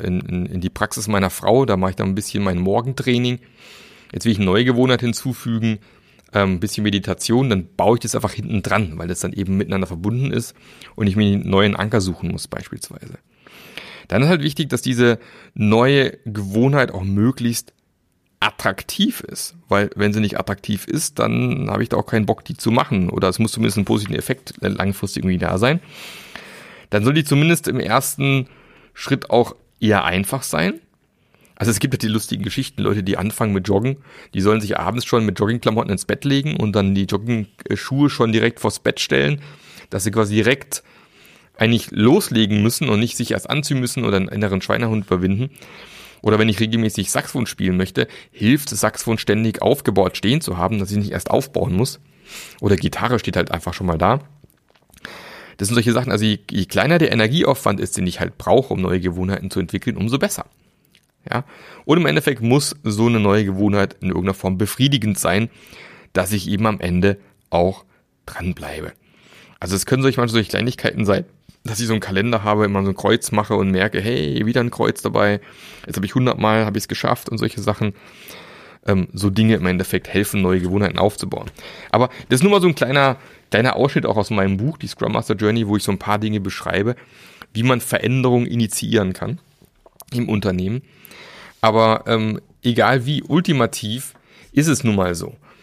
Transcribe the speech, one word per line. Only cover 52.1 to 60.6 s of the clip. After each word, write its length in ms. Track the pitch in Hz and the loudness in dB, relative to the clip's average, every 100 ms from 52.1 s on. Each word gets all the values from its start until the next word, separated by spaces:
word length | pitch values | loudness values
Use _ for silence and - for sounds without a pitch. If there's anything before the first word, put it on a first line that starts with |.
| _ - - - - | _ -20 -18 -18 -4
Oder 160 | 101 95 | 0 2
Gitarre 420 | - - 110 120 | 0 -2 -2 -2
steht 160 | - 90 | 0 -2
halt 160 | 82 | -2
einfach 220 | 85 - | -4 -6
schon 120 | - 92 | -6 -2
mal 120 | 82 | 2
da. 240 | 90 135 - _ _ _ _ _ _ - - - - - - - | 2 2 -2 _ _ _ _ _ _ -20 -20 -18 -20 -20 -16 -6
Das 100 | 98 | 0
sind 80 | 120 | 2
solche 160 | 113 | 2
Sachen, 220 | 117 120 | 2 2
also 100 | 104 | 0
je, 160 | 110 104 - | 2 0 -4
je 160 | 104 90 | -4 -2
kleiner 320 | 98 120 170 | 0 4 4
der 140 | 151 | 4
Energieaufwand 680 | 113 110 156 - - 107 98 | 2 2 2 2 2 0 0
ist, 160 | - - | -2 -2
den 100 | 90 | -4
ich 140 | - | -2
halt 160 | 87 - | -6 -4
brauche, 360 | - 117 - | 2 2 2
um 80 | 95 | -2
neue 200 | 92 92 | 0 0
Gewohnheiten 500 | 90 87 92 98 95 | -2 -2 -2 -4 -4
zu 80 | 98 | -4
entwickeln, 380 | 87 - 123 - | -4 -4 -4 -4
umso 200 | 110 131 | -2 0
besser. 280 | 202 - - _ | -2 -4 -12 _